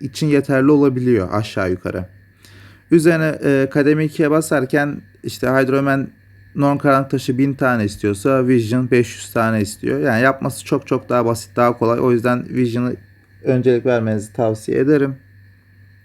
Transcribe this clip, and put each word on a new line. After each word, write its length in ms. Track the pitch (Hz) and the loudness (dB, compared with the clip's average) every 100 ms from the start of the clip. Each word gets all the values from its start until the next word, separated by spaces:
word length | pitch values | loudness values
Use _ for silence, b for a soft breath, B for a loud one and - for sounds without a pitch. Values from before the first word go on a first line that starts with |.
için 260 | 135 - 156 | -12 -4 0
yeterli 440 | 143 135 135 139 | 0 2 2 4
olabiliyor 580 | 147 143 127 123 113 90 | 4 4 2 2 2 0
aşağı 380 | 104 110 - 92 | -4 -4 -4 -2
yukarı. 340 | 90 90 90 92 - _ _ b b b b b | -2 -6 -8 -10 -16 _ _ b b b b b
Üzerine, 480 | 170 156 165 156 143 | 2 4 2 0 -2
e, 240 | 143 139 135 | 0 2 2
kademe 340 | 151 139 156 | 2 2 2
ikiye 260 | 156 151 147 | 0 0 0
basarken 720 | 156 156 147 127 147 143 - - - | 0 0 -2 0 0 -2 -6 -14 -16
işte 240 | - - 127 | -14 -6 0
Hydro 360 | 131 131 135 | 0 2 0
Man 260 | 139 139 - - _ - - | 0 -2 -4 -12 _ -20 -10
non 240 | - 143 143 | -2 0 0
karanlık 320 | 147 135 135 | 2 2 0
taşı 280 | 135 - 123 | -4 -2 -2
bin 160 | 139 | -2
tane 300 | 135 131 120 | 0 0 0
istiyorsa 640 | 104 - 104 101 139 131 127 | -2 -2 -4 -2 0 2 2
Vision 420 | 127 107 127 127 | 2 2 -2 2
beş 260 | 123 113 - | 2 0 -4
yüz 160 | - | -8
tane 280 | 120 113 110 | -2 0 0
istiyor. 400 | 101 - 120 135 | -2 -6 -4 -2
Yani 220 | 147 110 | 0 2
yapması 420 | 131 135 139 - | 0 0 -4 -8
çok 220 | - 143 - | -4 -4 -2
çok 220 | 131 - | -4 -2
daha 180 | 123 113 | 0 0
basit, 300 | 113 - - | -2 -4 0
daha 220 | 120 120 | 0 2
kolay. 220 | 113 120 | 0 0
O 120 | 131 | 2
yüzden 340 | 120 123 123 - | 2 0 -2 -4
Vision'ı 480 | 127 123 120 123 120 - _ _ - | -4 -2 -2 -4 -6 -14 _ _ -8
öncelik 420 | - 127 123 120 127 | -2 0 2 2 2
vermenizi 460 | 120 110 107 107 | 0 0 -4 -6
tavsiye 460 | - 113 107 - 123 | -2 -2 -2 -2 0
ederim. 380 | 131 147 139 135 - - - _ _ _ - _ | 2 2 0 -4 -16 -20 -20 _ _ _ -20 _